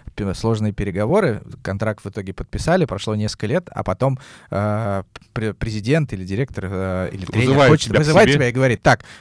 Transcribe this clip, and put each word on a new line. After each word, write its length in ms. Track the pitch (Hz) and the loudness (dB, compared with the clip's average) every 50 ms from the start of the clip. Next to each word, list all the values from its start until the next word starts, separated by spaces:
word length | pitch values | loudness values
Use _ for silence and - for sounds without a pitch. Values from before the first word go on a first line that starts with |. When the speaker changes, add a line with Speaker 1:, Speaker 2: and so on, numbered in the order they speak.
| - - - | -20 -16 -10
Speaker 1:
пе-, 180 | - 104 98 87 | -6 -6 -4 -4
сложные 400 | - - 113 113 107 110 107 101 | -2 -2 0 0 0 0 -2 -2
переговоры, 680 | - 104 98 85 95 104 117 170 214 214 139 107 - - - - - | -4 -4 -4 -2 -2 -2 0 2 2 2 0 -2 -4 -8 -14 -18 -12
контракт 420 | - - 95 98 113 110 107 - - | -8 -6 -6 -4 -2 -4 -4 -4 -8
в 60 | 104 | -12
итоге 240 | - 107 95 95 95 | -10 -10 -10 -10 -10
подписали, 500 | - - - - 101 - 156 175 190 160 | -10 -10 -8 -8 -4 -2 0 2 2 0
прошло 300 | 120 - 101 - 113 110 | 0 -2 -4 -4 -4 -2
несколько 320 | 107 107 104 - - - 104 | -2 -2 -4 -4 -4 -4 -2
лет, 220 | 131 185 180 - | -2 -2 -4 -6
а 120 | - - - | -8 -6 -4
потом, 360 | - 95 - 123 139 131 - - - - - - - | -4 -2 0 0 0 0 -2 -6 -14 -20 -20 -12 -6
э, 520 | - 98 104 104 104 107 113 101 98 98 - - - - - _ - | -4 -2 -2 0 0 -2 -2 -2 -4 -4 -6 -8 -14 -20 -18 _ -8
пре-, 200 | 110 107 110 98 | -6 -4 -4 -4
президент 580 | - - 113 107 110 98 120 147 160 147 - - | -4 -6 -6 -4 -4 0 2 2 2 2 0 -4
или 120 | 95 92 | -8 -6
директор, 400 | 90 98 104 139 - - - 101 92 | -4 -4 -4 -4 -4 -6 -6 -6 -6
э, 400 | 98 92 95 92 92 92 92 - - | -4 -4 -2 -2 -2 -2 -4 -4 -6
или 120 | 98 92 | -8 -8
тренер 220 | - - 107 123 127 | -4 0 2 2 4
Speaker 2:
Вызывает 240 | 139 143 139 127 | 6 6 8 8
Speaker 1:
хочет, 160 | 156 151 - 113 | 8 6 4 2
Speaker 2:
тебя 60 | 104 | 2
к 40 | - | 2
Speaker 1:
вызывает 280 | 156 151 156 185 220 190 | 4 4 4 4 6 6
Speaker 2:
себе. 60 | 143 | 4
Speaker 1:
тебя 140 | 151 135 120 | 4 2 2
и 20 | |
говорит: 300 | 117 127 131 131 113 - | 2 2 2 2 2 2
«Так, 220 | - 143 120 - - - - - | 4 4 4 4 2 -6 -20 -20